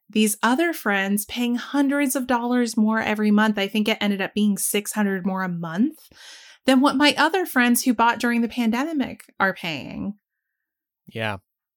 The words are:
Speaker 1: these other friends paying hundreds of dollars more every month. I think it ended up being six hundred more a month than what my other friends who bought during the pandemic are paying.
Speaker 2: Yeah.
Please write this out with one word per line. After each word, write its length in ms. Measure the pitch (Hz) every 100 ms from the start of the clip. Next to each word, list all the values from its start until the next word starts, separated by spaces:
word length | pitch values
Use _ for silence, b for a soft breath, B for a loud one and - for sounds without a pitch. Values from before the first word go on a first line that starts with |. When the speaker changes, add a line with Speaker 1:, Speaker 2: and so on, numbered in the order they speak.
| -
Speaker 1:
these 280 | 214 214 208
other 300 | 220 254 339
friends 500 | 330 220 202 196 208 -
paying 300 | 240 240 240
hundreds 600 | - 285 277 285 285 277
of 100 | 254
dollars 480 | 240 240 247 233 226
more 240 | 214 220
every 300 | 220 214 214
month. 260 | 208 220 208
I 80 | 196
think 200 | 220 214
it 100 | 214
ended 200 | 202 196
up 120 | 190
being 240 | - 208 190
six 340 | - 208 208
hundred 340 | 214 202 190 185
more 180 | 185
a 60 | 185
month 600 | 175 165 165 277 320 - B B B B B -
than 160 | 262
what 140 | 277 262
my 160 | 294 -
other 280 | 302 370 359
friends 380 | 254 240 240
who 100 | -
bought 260 | 233 233 226
during 220 | 240 233
the 60 | 233
pandemic 720 | 247 226 233 302 311 247 - - -
are 140 | 190
paying. 600 | 185 170 147 - - 196 208 _ _ _ _ _ _ _ _ _
Speaker 2:
Yeah. 300 | 113 110 98 _ _ _